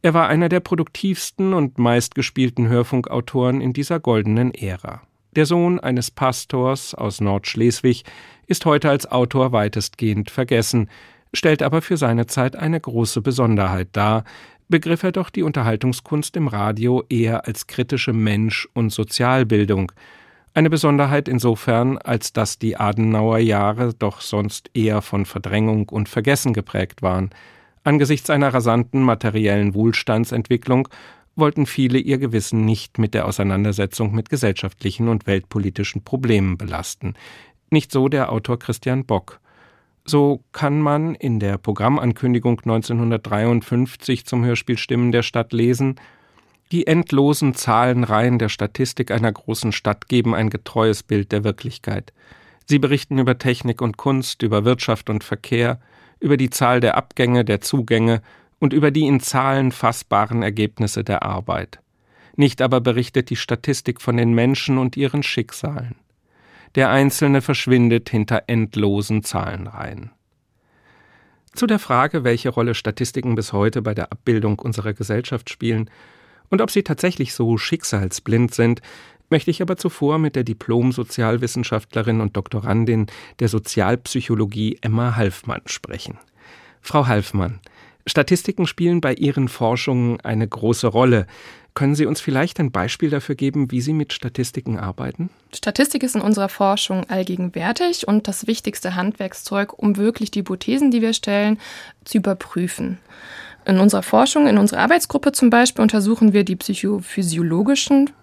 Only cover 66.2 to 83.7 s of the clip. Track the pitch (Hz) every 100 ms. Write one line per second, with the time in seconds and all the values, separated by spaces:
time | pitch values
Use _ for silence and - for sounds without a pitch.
66.2 | _ _ _ - - - 131 131 139 -
67.2 | 143 139 127 135 - 123 120 117 - 113
68.2 | 107 113 - 117 110 107 104 101 101 107
69.2 | 107 92 - 95 98 107 - - 117 _
70.2 | _ _ _ _ _ _ _ _ _ _
71.2 | _ _ _ - 240 214 - 123 147 160
72.2 | 123 117 131 120 117 113 110 104 123 -
73.2 | 123 113 107 101 107 120 110 107 - -
74.2 | - 113 107 104 - 110 107 101 101 110
75.2 | 127 120 - - 117 110 110 - - _
76.2 | _ _ _ 196 220 202 196 151 185 -
77.2 | 127 - 117 113 - 170 - 104 95 -
78.2 | - 117 120 - 117 117 - - - _
79.2 | _ 160 - 156 185 180 175 - 143 156
80.2 | 156 131 117 110 - 117 127 127 117 -
81.2 | 113 120 123 - 117 110 - - 110 110
82.2 | 107 101 - 107 104 107 117 113 104 -
83.2 | - - 117 110 -